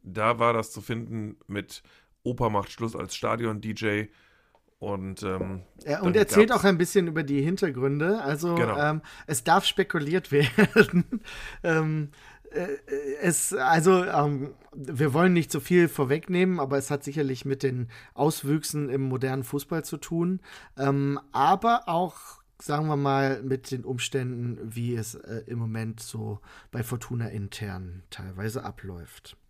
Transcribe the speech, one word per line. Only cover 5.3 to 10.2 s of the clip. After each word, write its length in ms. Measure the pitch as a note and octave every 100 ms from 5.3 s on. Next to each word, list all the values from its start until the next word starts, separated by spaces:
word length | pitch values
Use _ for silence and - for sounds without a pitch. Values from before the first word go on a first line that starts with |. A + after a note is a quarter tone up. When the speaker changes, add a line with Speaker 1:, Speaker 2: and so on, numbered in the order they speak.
| F#2+ F#2+ F#2+ - -
Speaker 2:
Ja, 140 | D3+ D3
Speaker 1:
dann 100 | F#3
Speaker 2:
und 80 | F#3
erzählt 340 | G3 G3+ A3
Speaker 1:
gab's 120 | A#3
Speaker 2:
auch 40 | G3+
ein 120 | F3
bisschen 300 | F3 G3+ E3+
über 160 | D#3
die 180 | D3 C#3+
Hintergründe. 800 | D3 F#3+ F3+ B2 C3+ C#3+ E3 A3
Also, 340 | C3+ D3 F3 E3+
Speaker 1:
Genau. 220 | E3 G#2+
Speaker 2:
ähm, 240 | D3 D#3 - - -
es 180 | D3+
darf 220 | - F3+ -
spekuliert 680 | - F#3 F3 C#3+ F3+